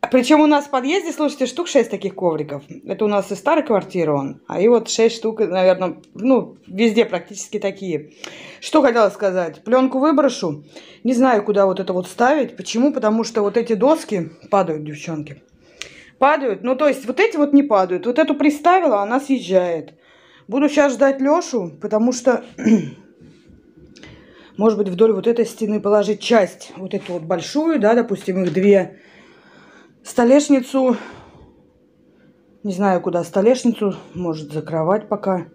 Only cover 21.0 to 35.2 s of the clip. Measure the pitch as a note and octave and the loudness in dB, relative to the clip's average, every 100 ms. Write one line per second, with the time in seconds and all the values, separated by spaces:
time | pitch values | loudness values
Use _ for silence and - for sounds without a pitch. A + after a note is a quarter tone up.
21 | C4+ C4+ C4+ D#4+ E4+ B3 F3 - G3+ G#3+ | 0 2 2 0 0 -6 -6 -10 -4 0
22 | A#3 B3 C4 A#3 - - - A3 D3 - | 0 0 0 0 -4 -4 2 2 0 -12
23 | - _ - _ _ - _ _ - - | -20 _ -20 _ _ -20 _ _ -20 -20
24 | - - - - - - G#3+ G3+ G3 F3 | -20 -20 -20 -20 -20 0 0 2 -2 2
25 | A3 G3 A3 A#3 A3+ - G#3+ G#3+ G3+ G#3 | 2 4 0 0 -2 -4 -4 -2 2 2
26 | G3+ G#3 - A3+ F3+ - - - F#3 G3 | 2 -4 2 2 2 -4 -20 -16 -8 -8
27 | - F3 D#3+ F3+ - C#4+ D#4+ D4+ G#3 A#3+ | -6 -10 -4 -6 -4 -2 0 2 2 2
28 | A3+ G3 - F#3 F3+ D#3+ G3+ G3+ F3 - | 0 -4 -4 -2 -2 0 4 4 2 -10
29 | _ - - _ _ - - - _ _ | _ -20 -20 _ _ -20 -20 -20 _ _
30 | - - A#3+ C#4 D4 C#4 B3 C4+ C4 A3+ | -8 2 6 6 6 0 2 0 2 0
31 | - - - - - _ _ _ _ _ | -6 -20 -20 -20 -20 _ _ _ _ _
32 | _ _ _ _ _ _ G#3 F3+ G3+ F3+ | _ _ _ _ _ _ -8 -2 0 0
33 | F3 F3 E3 G3+ G#3 B3+ A#3+ - G#3 E3 | 0 -4 -2 2 2 4 0 0 -4 -4
34 | - E3+ F3 D#3 D3+ D3+ D#3 D#3+ D#3+ G#3 | -12 -8 -6 -6 -8 -10 -6 -4 0 -2
35 | G#3 G#3 | -2 -6